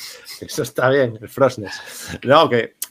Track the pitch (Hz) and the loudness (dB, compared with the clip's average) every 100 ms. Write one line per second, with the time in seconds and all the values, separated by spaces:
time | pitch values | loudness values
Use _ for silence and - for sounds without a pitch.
0 | - - - - - - 127 - 131 139 | -18 -18 -20 -16 -10 -6 -6 0 2 2
1 | 127 107 104 - 131 117 95 - - - | 0 -4 -14 2 2 2 -8 -12 -14 -16
2 | - - 113 147 151 120 110 - - | -12 -8 4 6 6 2 -2 -8 -6